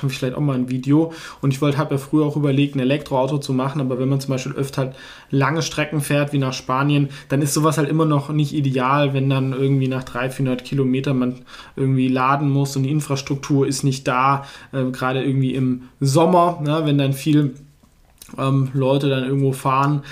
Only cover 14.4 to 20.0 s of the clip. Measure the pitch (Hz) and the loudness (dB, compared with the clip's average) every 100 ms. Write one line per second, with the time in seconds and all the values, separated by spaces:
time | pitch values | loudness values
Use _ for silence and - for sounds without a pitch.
14.4 | 135 - - 135 131 127 131 131 135 135 | -4 -18 -8 -4 -4 -2 -2 -2 0 0
15.4 | 131 135 127 127 - - 139 143 165 180 | 0 0 -2 -2 -8 -4 0 4 4 4
16.4 | 175 139 147 160 151 143 135 135 160 147 | 2 0 -2 0 2 2 0 0 2 2
17.4 | 143 - - _ _ _ _ _ - - | 2 -4 -18 _ _ _ _ _ -14 -4
18.4 | 135 135 131 139 131 143 143 131 127 139 | 0 2 0 0 2 2 2 0 0 0
19.4 | 135 135 139 135 143 147 | 0 0 0 2 2 0